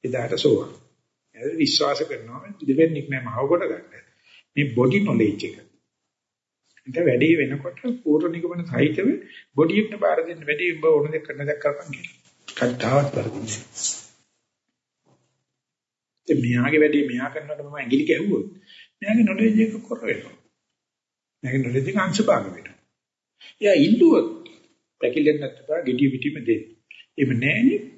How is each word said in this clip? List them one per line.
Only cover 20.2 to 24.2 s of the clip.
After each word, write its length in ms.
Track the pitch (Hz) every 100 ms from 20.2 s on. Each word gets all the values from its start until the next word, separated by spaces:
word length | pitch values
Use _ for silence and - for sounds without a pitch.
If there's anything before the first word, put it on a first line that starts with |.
| - - _ _ _ _ _ _ _ _ _ _
මෙයාගේ 220 | 127 135
නොලෙජ් 220 | 123 131 139
එක 120 | 196
අංශ 240 | 185 202
භාග 220 | 214 131
වෙනවා. 320 | 98 87 - - _ _ _ _ _ _ - _
එයා 200 | 208 180
ඉල්ලුවොත් 500 | 160 220 330 214